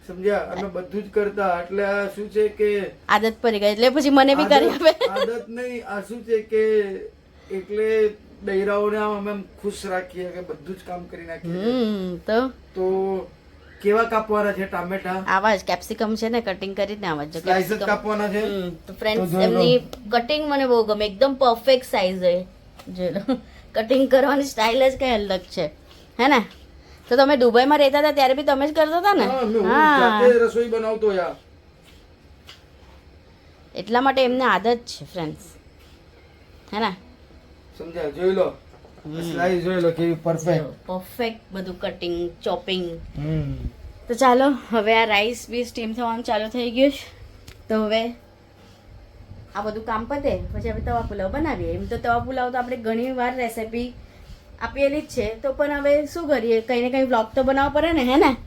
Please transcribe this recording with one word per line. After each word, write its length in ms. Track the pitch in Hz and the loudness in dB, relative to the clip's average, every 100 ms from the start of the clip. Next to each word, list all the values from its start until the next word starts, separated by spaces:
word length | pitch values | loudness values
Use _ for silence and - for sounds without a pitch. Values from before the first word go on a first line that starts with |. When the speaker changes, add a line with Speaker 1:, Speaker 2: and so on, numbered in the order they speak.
| - | -16
Speaker 1:
સમજ્યા? 300 | 180 190 202 | -4 0 0
અમે 320 | 165 180 190 | -2 -8 -8
બધું 340 | 180 180 202 | -8 -8 -8
જ 80 | 196 | -4
કરતા. 500 | 208 202 202 190 175 | -2 -2 -2 0 0
એટલે 240 | 180 196 202 | -2 -2 0
આ 200 | 202 196 | -2 -4
શું 240 | 202 208 | -8 -4
છે 180 | 202 208 | 0 0
કે 440 | 208 208 202 185 - - | 0 0 0 -4 -10 0
Speaker 2:
આદત 240 | 208 220 220 | 0 0 0
પડી 180 | 240 214 | -2 2
ગઈ, 80 | 208 | 0
એટલે 220 | 208 247 | 4 4
પછી 200 | 269 285 | 4 4
મને 260 | 269 269 277 | 6 6 4
બી 80 | |
કરી 260 | 302 285 233 | 6 6 4
Speaker 1:
આદત, 140 | - | 4
Speaker 2:
આપે. 220 | 320 - 480 | 4 4 -2
Speaker 1:
આદત 440 | - 480 466 202 | 0 -2 -4 -8
નહીં, 380 | 233 247 240 185 | -10 -8 -8 -8
આ 140 | 202 | -10
શું 220 | 190 233 | -10 -14
છે 180 | 214 220 | -2 -2
કે 400 | 214 220 220 214 196 185 - - _ - - | 0 0 2 2 0 -6 -12 -18 _ -20 -10
એટલે 560 | 190 190 208 220 220 214 208 - - | -10 -6 -4 0 2 0 -2 -20 -12
બૈરાઓને 540 | 196 190 202 202 208 214 | -4 -2 0 0 0 0
આમ 200 | 214 202 | -2 -4
અમે 140 | 202 | -6
આમ 100 | 208 | -8
ખુશ 440 | 180 - 202 196 196 | -12 -10 -10 -8 -6
રાખીએ 440 | 185 180 175 180 | -6 -6 -10 -10
કે 120 | 175 | -10
બધું 340 | 175 151 147 185 | -12 -14 -12 -14
જ 40 | - | -12
કામ 160 | 180 | -14
કરી 220 | 175 175 170 | -12 -16 -14
નાખીએ. 260 | 165 170 | -12 -8
Speaker 2:
હમ, 680 | 180 220 254 220 208 185 175 | -4 -2 0 -2 -2 -6 -8
તો? 300 | - 220 262 | -2 0 0
Speaker 1:
તો 800 | - - 190 185 190 190 190 170 - - - - - | -6 -14 -4 -2 0 -2 -4 -8 -18 -20 -20 -20 -4
કેવા 220 | 202 214 | 0 2
કાપવાના 480 | 226 220 214 208 208 | 2 -2 0 0 0
છે 140 | 185 190 | -2 -6
ટામેટા? 580 | 180 175 190 185 190 190 | -6 -6 -6 -6 -6 -2
Speaker 2:
આવા 280 | 190 208 196 | 0 2 0
જ 80 | |
કેપ્સિકમ 520 | 190 180 - 220 214 220 | -2 -6 -6 -4 -4 -2
છે 140 | 226 | -2
ને, 120 | 233 | -2
કટિંગ 340 | 226 180 196 196 | -4 -6 -8 -4
કરીને 320 | 196 208 190 | -6 -4 -4
આવા 160 | 151 | -4
જ. 180 | 151 165 | -6 -8
Speaker 1:
સ્લાઇસ 240 | 175 185 180 | 0 0 0
જ 40 | |
Speaker 2:
કેપ્સિકમ. 160 | 208 202 | -2 -2
Speaker 1:
કાપવાના 420 | 208 208 214 208 | -2 -2 -4 -2
છે? 180 | 202 214 | -2 -4
Speaker 2:
હમ, 240 | 202 180 | -4 -6
તો 240 | 170 - | -10 -16
ફ્રેન્ડ્સ, 380 | 190 214 214 185 | -6 -2 -2 0
Speaker 1:
તો 100 | 180 | 2
જોઈ 100 | 190 | 2
લો. 80 | 185 | 4
Speaker 2:
એમની 200 | 165 165 - - 202 | 4 4 0 -16 -2
કટિંગ 400 | 233 240 302 302 | -2 0 -2 0
મને 160 | 277 262 | 0 4
બહુ 180 | 240 | 2
ગમે, 220 | 214 208 208 | 2 0 -2
એકદમ 280 | 196 269 | 2 2
પરફેક્ટ 520 | 262 254 233 269 254 254 | 4 2 4 4 2 2
સાઇઝ 380 | 233 185 190 | 0 0 2
હોય. 220 | 180 175 185 - - - - 185 | 2 0 -4 -18 -20 -20 -16 -6
જોઈ 120 | 180 | -4
લો, 280 | 180 196 240 - - - 214 | -4 -2 -4 -6 -20 -8 -6
કટિંગ 340 | 220 262 269 | 2 2 6
કરવાની 340 | 262 277 277 | 4 4 2
સ્ટાઇલ 460 | 285 226 220 240 262 | 0 0 2 4 2
જ 100 | 262 | 2
કંઈ 100 | 262 | 0
અલગ 300 | 220 202 190 | 0 0 -4
છે, 260 | - - 165 - - - - - | -4 -6 -6 -8 -20 -20 -16 0
હે 80 | 254 | 4
ને? 180 | 269 190 - - - - - - | 4 2 -12 -20 -20 -20 -20 0
તો 60 | 247 | 4
તમે 220 | 269 285 | 6 6
દુબઈમાં 400 | 240 226 269 302 | 6 6 6 6
રહેતા 220 | 277 285 | 6 4
હતા 120 | 302 | 2
ત્યારે 220 | 285 262 | 4 2
બી 100 | 269 | 2
તમે 240 | 294 269 285 | 2 2 2
જ 80 | 311 | 2
કરતા 220 | 302 330 | 2 2
હતા 160 | 403 | 2
ને? 120 | 392 202 | 2 2
Speaker 1:
હા, 160 | 262 | 0
મેં 200 | 226 220 | 0 2
હું 100 | 190 | 4
Speaker 2:
હા. 500 | 269 311 277 240 214 | 6 6 6 4 6
Speaker 1:
જાતે 180 | 247 240 | 6 6
રસોઈ 300 | 233 233 240 | 4 2 -2
બનાવતો 440 | 220 220 220 214 | -2 -2 0 0
યાર. 220 | 190 165 - - - - _ - - - - - - - - - - - - - - - - - - - - | 0 -4 -8 -20 -20 -20 _ -20 -20 -20 -20 -20 -20 -20 -20 -20 -20 -20 -20 -20 -20 -20 -20 -20 -20 -16 -14
Speaker 2:
એટલા 260 | 202 233 | -2 2
માટે 220 | 269 262 | 2 4
એમને 200 | 254 254 | 2 2
આદત 340 | 247 185 214 240 | 2 2 2 0
છે, 280 | - - 143 | -4 -16 -12
ફ્રેન્ડ્સ, 360 | 185 156 151 - - - - - - - - - - - - - | -8 -8 -10 -18 -20 -20 -20 -20 -20 -20 -20 -20 -20 -20 -20 -10
હે 60 | 202 | -4
ને? 160 | 220 180 - - - - - - - - | -4 -6 -18 -20 -20 -20 -20 -20 -20 -16
Speaker 1:
સમજ્યા? 320 | 160 170 151 | -12 -6 -6
જોઈ 220 | 143 185 | 0 0
લો, 220 | 190 165 - - - - - 151 | 2 0 -2 -20 -20 -20 -18 -10
Speaker 2:
હમ. 260 | 160 170 | -8 -6
Speaker 1:
સ્લાઇસ 320 | 147 180 180 | -2 0 0
જોઈ 180 | 170 185 | 0 0
લો 100 | 170 | 0
કેવી 220 | 160 170 | 0 -2
પરફેક્ટ. 500 | 160 170 165 165 160 | 0 -2 -2 0 0
Speaker 2:
જો, 100 | 143 - - | -2 -12 -10
પરફેક્ટ 540 | 185 - - 233 220 - | -10 -10 -6 -6 -6 -12
બધું 280 | 196 185 180 | -10 -10 -8
કટિંગ, 500 | 196 175 175 170 175 - | -8 -6 -6 -4 -6 -6
ચોપિંગ. 560 | 214 175 - 185 175 165 - - | -4 -4 -4 -4 -4 -8 -12 -8
Speaker 1:
હમ. 360 | 151 156 143 131 120 - - - - | -4 -4 -4 -6 -8 -10 -20 -20 -8
Speaker 2:
તો 60 | |
ચાલો, 400 | 240 262 247 277 262 - | 2 4 6 4 2 -2
હવે 260 | 220 208 226 | 0 4 2
આ 100 | 226 | 4
રાઈસ 400 | 202 214 233 - | 2 0 -4 -8
બી 140 | 233 | -6
સ્ટીમ 300 | 233 - 220 | -6 -6 -8
થવાનું 300 | 220 233 226 | -4 -4 -4
ચાલુ 240 | 247 214 220 | -2 -2 -2
થઈ 240 | 247 240 | -6 -4
ગયું 200 | 233 285 | 2 2
છે. 140 | 277 - - - - - - - | 2 -16 -20 -20 -20 -20 -20 -4
તો 160 | 220 214 | -2 0
હવે 280 | 220 233 240 - - - - - - - - - - - - - 196 | 0 -2 -8 -20 -20 -20 -20 -20 -20 -20 -20 -20 -20 -20 -20 -12 -8
આ 60 | |
બધું 240 | 214 214 220 | -6 -8 -6
કામ 200 | 220 233 | -6 -4
પતે 340 | 285 277 185 185 | -2 -2 -2 -6
પછી 160 | - 240 | -6 -6
આપણે 160 | 220 240 | -6 -4
તવા 160 | 233 | -4
પુલાવ 300 | 220 202 190 | -4 -6 -4
બનાવીએ. 420 | 262 320 208 170 | -2 -4 -4 -4
એમ 120 | 170 196 | -6 -6
તો 120 | 226 | -4
તવા 220 | 233 233 | 0 -2
પુલાવ 320 | 240 262 247 | -2 -4 -4
તો 60 | 247 | -4
આપણે 200 | 247 247 | -6 -6
ઘણી 340 | 220 226 254 | -4 -2 -4
વાર 240 | 254 247 254 | -2 -4 -2
રેસિપી 580 | 233 226 220 226 247 - - - - - - - | -6 -6 -8 -6 -8 -10 -20 -20 -20 -20 -20 -12
આપેલી 400 | 233 269 277 294 | -10 0 0 0
જ 40 | 294 | -4
છે, 300 | 254 208 226 | -4 -4 -4
તો 180 | 277 | -6
પણ 180 | 269 294 | -2 -2
હવે 340 | 285 277 294 294 | 0 2 2 2
શું 220 | 339 311 | -6 0
કરીએ, 340 | 269 226 226 | 0 2 0
કંઈ 200 | 220 240 | 2 -2
ને 80 | 247 | 0
કંઈ 140 | 269 | 0
વ્લોગ 240 | 262 247 220 - | 2 2 0 0
તો 80 | |
બનાવવો 260 | 254 269 277 | 2 2 2
પડે 240 | 285 320 | 2 2
ને, 100 | 330 | 2
હે 120 | 247 277 | 4 6
ને? 200 | 330 240 | 4 2